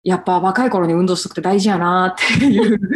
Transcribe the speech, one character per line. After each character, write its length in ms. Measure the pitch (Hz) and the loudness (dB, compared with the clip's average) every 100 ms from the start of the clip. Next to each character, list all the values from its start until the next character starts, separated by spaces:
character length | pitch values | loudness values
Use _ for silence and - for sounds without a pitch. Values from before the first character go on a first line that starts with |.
や 140 | 185 185 | -4 -2
っ 80 | |
ぱ 160 | 190 180 | 0 0
若 240 | 185 247 | 0 0
い 60 | 254 | 0
頃 160 | 202 170 | 0 0
に 80 | |
運 100 | 170 185 | 0 0
動 100 | 175 | -2
し 60 | |
と 60 | - | -6
く 40 | |
っ 20 | |
て 80 | - | -6
大 180 | 175 196 | -2 0
事 80 | 208 | 2
や 100 | 180 | 0
な 380 | 175 185 185 - | 0 0 0 -2
っ 200 | - 226 | -2 2
て 60 | 277 | 2
い 280 | 208 220 | 4 2
う 60 | 202 190 | 0 -2